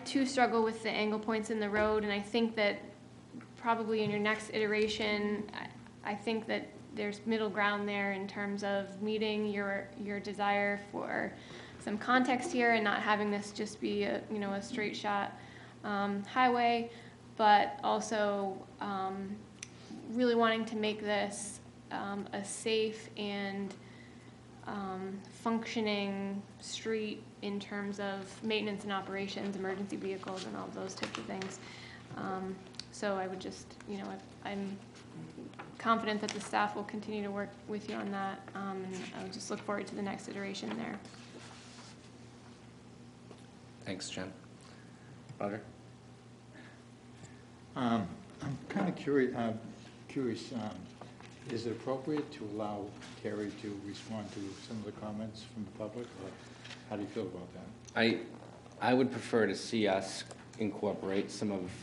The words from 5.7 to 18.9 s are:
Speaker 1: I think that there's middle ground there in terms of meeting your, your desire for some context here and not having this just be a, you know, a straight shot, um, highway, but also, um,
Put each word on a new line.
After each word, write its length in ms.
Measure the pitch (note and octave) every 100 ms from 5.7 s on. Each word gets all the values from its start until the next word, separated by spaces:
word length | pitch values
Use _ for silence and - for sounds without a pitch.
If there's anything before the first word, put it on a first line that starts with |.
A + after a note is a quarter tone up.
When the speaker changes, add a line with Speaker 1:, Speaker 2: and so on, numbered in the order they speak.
| - - - -
Speaker 1:
I 20 |
think 320 | G#3 A#3 A3+ A3
that 200 | G#3 - - -
there's 260 | A3 G#3 G3+ A3
middle 240 | A3 G#3+
ground 360 | G#3 G3+ G#3 G#3
there 260 | G3+ G3+
in 140 | G3 G3
terms 380 | G#3 G3+ G3+
of 380 | G3+ G3+ F#3+ F#3+
meeting 440 | G#3+ G#3+ G#3+ G#3+ G#3+
your, 400 | G3+ G3+ G3 - -
your 160 | G#3 G3+
desire 640 | G3+ G3+ G3+ G3+ G3+ G3+ -
for 400 | - - - G3+ - - - - -
some 140 | - G#3
context 520 | A#3+ B3+ B3+ B3 -
here 220 | B3+ A#3+
and 100 | A3+
not 200 | G#3 G3
having 280 | G#3 G#3 G#3
this 200 | G3+ G3+
just 300 | - G#3 -
be 220 | G#3+ G#3
a, 180 | G3+ G#3 -
you 60 | G#3+
know, 140 | G3+
a 100 | G3
straight 340 | G3+ - G#3 -
shot, 400 | G#3 G3+ - - - - - -
um, 400 | G#3 G3+ G3+ G3+
highway, 680 | G3+ C4 B3+ A#3+ A#3 A#3 A#3 - - - - -
but 420 | G#3+ G#3 - -
also, 720 | A3 G#3+ G#3 A3 G#3 G3+ G3 G3 - -
um, 560 | G3+